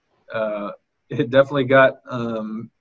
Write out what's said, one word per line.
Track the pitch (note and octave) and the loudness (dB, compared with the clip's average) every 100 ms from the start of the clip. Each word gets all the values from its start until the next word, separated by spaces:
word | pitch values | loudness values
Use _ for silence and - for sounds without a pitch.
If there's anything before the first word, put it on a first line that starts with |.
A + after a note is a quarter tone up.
| _ _ - | _ _ -12
uh, | A#2 G#2+ G#2 G#2 A2 _ _ _ | -6 -4 -4 -8 -12 _ _ _
it | C3+ C#3+ | -4 2
definitely | C3 C3+ C#3+ B2 | 2 2 0 2
got, | C3+ C3 - - | 6 4 2 -8
um, | B2 A#2 A2 G#2+ A2 - _ | -8 -6 -6 -8 -10 -14 _